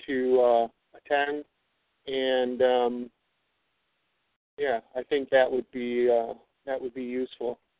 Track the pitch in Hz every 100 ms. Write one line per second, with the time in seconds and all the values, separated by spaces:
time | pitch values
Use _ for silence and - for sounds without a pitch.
0 | - 131 127 127 123 117 117 - _ -
1 | - 143 143 147 - _ _ _ _ _
2 | - 135 131 131 123 123 127 123 120 123
3 | 123 _ _ _ _ _ _ _ _ _
4 | _ _ _ _ _ - 143 123 - 127
5 | - 147 131 135 127 127 117 127 120 120
6 | 123 120 113 - _ _ 139 135 131 127
7 | 123 127 127 - 120 123 _